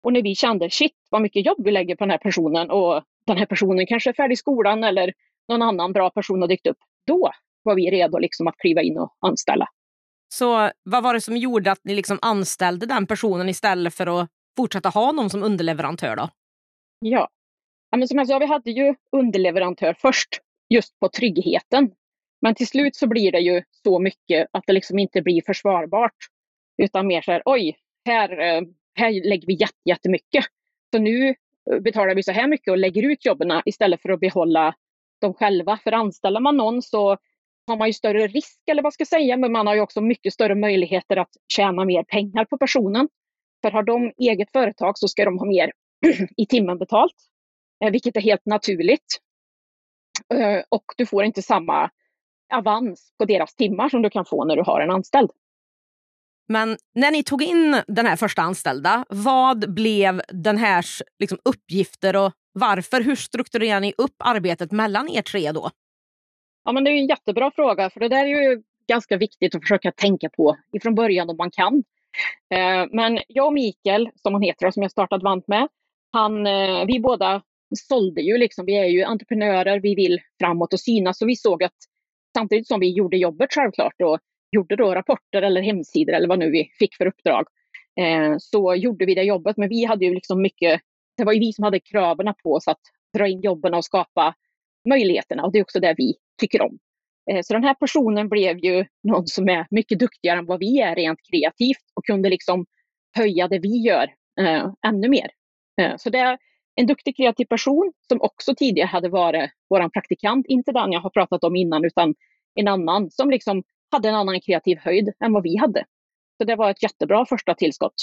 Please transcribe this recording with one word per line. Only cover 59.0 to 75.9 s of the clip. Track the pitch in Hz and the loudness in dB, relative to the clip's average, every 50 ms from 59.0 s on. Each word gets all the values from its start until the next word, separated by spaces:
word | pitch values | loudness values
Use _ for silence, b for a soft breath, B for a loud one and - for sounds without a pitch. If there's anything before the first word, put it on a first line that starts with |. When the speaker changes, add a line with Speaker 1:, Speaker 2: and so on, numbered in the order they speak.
| 254 _ | -2 _
Speaker 2:
vad | 196 196 208 269 262 262 254 262 262 220 208 202 180 | -10 -4 0 2 2 4 4 2 2 0 -4 -4 -2
blev | 190 220 220 214 202 196 190 185 180 - | -2 0 0 2 4 2 2 2 -2 -8
den | - - 185 160 214 208 | -10 -12 -4 0 0 0
här, | 214 233 208 190 175 175 - - - - _ _ _ | 2 2 2 2 2 0 -4 -12 -14 -16 _ _ _
liksom, | 202 196 190 - _ | -6 -6 -6 -2 _
uppgifter | 262 262 _ _ _ 160 196 185 - - _ - 190 185 | -2 -2 _ _ _ -2 -2 -2 -4 -6 _ -2 0 2
och | 196 196 190 - _ _ _ _ | 2 0 0 -2 _ _ _ _
varför? | 190 247 220 202 185 175 - - 247 | -2 0 0 0 -2 -2 -2 -2 0
Hur | 220 262 277 | 0 0 -2
strukturerar | - - - - 240 254 - - 226 220 226 208 196 | -2 -6 -8 -8 -8 -8 -4 -4 -2 0 0 0 0
ni | 196 202 - | -2 -4 -2
upp | - 254 - _ _ | -2 -4 -4 _ _
arbetet | - - 226 214 175 180 170 - 175 156 | -2 0 0 0 0 -2 -2 -4 -6 -4
mellan | 208 214 220 214 196 214 277 330 | -2 -2 -2 0 -2 -4 -4 -4
er | - 233 | -6 -6
tre | 202 - - 202 160 147 | -6 -4 -6 -4 -4 -2
då? | 156 151 - - _ _ _ _ _ _ _ _ _ _ _ _ _ _ _ _ _ _ _ | -4 -4 -6 -8 _ _ _ _ _ _ _ _ _ _ _ _ _ _ _ _ _ _ _
Speaker 1:
Ja, | 220 | -4
men | 240 269 277 | -2 0 2
det | 285 | 2
är | 294 | 2
ju | 285 | 2
en | 269 | 2
jättebra | 269 294 - _ - 190 233 262 285 _ | 0 -2 -2 _ -4 -2 -2 -2 -2 _
fråga, | - 302 254 196 165 190 190 | 0 0 2 2 0 -2 -4
för | _ - | _ -4
det | 226 | -4
där | 233 262 269 277 | 0 0 0 0
är | 285 285 294 277 269 | 0 0 2 2 2
ju | 254 226 _ _ _ _ _ | 0 0 _ _ _ _ _
ganska | - 233 240 - _ 202 | -2 -2 -2 0 _ 0
viktigt | 180 214 208 - _ 185 180 - | 0 0 -4 -2 _ -2 -2 -2
att | 170 | -4
försöka | - - 208 190 - 180 | 0 0 0 0 0 -4
tänka | - - - 202 190 - - 156 | -4 0 0 0 0 0 -2 -8
på | _ - 160 147 156 - _ _ - | _ 2 2 2 2 0 _ _ -10
ifrån | 208 - 233 220 | -6 -2 -2 0
början | 214 233 214 190 180 170 170 | 2 2 2 0 0 -2 -4
om | 165 | -4
man | 160 180 180 | -6 -6 -6
kan. | - - 185 202 262 294 226 _ _ B B B B B B B B B B _ 185 | -2 0 0 2 2 0 0 _ _ B B B B B B B B B B _ -2
Eh, | 185 185 185 190 185 180 - | 0 0 0 0 0 -2 -2
men | - 226 226 226 233 226 - | -2 -2 0 0 -2 -2 -2
jag | _ 226 269 277 | _ 2 2 2
och | 302 294 | 2 2
Mikael, | 285 254 208 - _ _ 196 196 214 233 226 _ | 0 -2 -2 -4 _ _ 0 0 0 0 -2 _
som | _ _ 202 196 | _ _ -2 0
han | 202 202 | 0 0
heter | 175 - _ 180 | 0 -2 _ -2
och | 185 - | -2 0
som | 208 196 | -2 -6
jag | 185 | -4
startat | - - 190 - 202 190 180 | -2 -2 -2 -2 -2 -2 0
Vant | 196 196 185 - | -2 -2 -2 -2
med, | - 202 214 262 302 _ _ _ _ | -2 0 0 0 -2 _ _ _ _